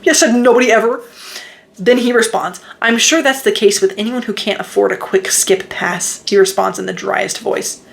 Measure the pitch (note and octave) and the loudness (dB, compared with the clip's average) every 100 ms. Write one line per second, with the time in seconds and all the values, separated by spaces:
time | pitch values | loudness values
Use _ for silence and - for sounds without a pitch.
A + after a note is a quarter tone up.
0 | - D#4 E4 A#3+ B3 A#3 B3 A3 A3+ C4 | 2 2 4 4 4 4 4 4 2 -2
1 | - - - - - - _ - F#3+ B3 | -8 -20 -18 -16 -18 -20 _ -4 2 2
2 | A#3+ A#3+ A3 E3+ D3 F#3 - - A3+ A#3 | 4 2 2 -2 -6 -10 -20 -4 -2 2
3 | - D#4+ C4+ C4+ - G3+ G#3 G3+ F#3+ G3+ | 2 2 0 0 0 2 2 2 0 -2
4 | G#3+ B3 A#3 G3 - - - - G3+ F#3+ | -6 -6 -6 -6 -4 -6 -4 0 0 0
5 | - F#3+ F#3+ - - F#3+ - - - F3 | -2 -2 0 -2 0 0 -2 -6 -4 -4
6 | - - - G3+ F#3+ - F#3+ F3+ F#3 F3+ | -6 -8 -2 2 2 2 -2 -4 -8 -6
7 | - - F#3+ - - - - - - | -4 -4 -4 -6 -6 -4 -6 -12 -16